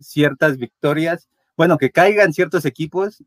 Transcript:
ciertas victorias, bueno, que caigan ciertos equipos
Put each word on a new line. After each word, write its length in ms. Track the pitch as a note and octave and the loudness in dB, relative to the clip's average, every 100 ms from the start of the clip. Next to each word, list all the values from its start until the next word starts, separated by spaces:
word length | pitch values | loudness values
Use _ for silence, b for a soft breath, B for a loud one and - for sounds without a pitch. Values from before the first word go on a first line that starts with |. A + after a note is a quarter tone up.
ciertas 560 | - D3 D3 C#3 D#3 C3 | -8 -2 -2 0 -2 -2
victorias, 720 | A#2+ _ D3 D3 E3 E3+ _ _ _ - | -10 _ -4 -2 -4 -6 _ _ _ -2
bueno, 220 | D#3+ D#3 | 0 2
que 120 | C3+ | 0
caigan 440 | - F#3+ G#3 F#3+ | 2 2 4 2
ciertos 320 | D3+ F3 F3+ D3+ | 0 -2 -2 -4
equipos 580 | - D#3+ F3+ G3+ - | -6 -8 -6 -6 -8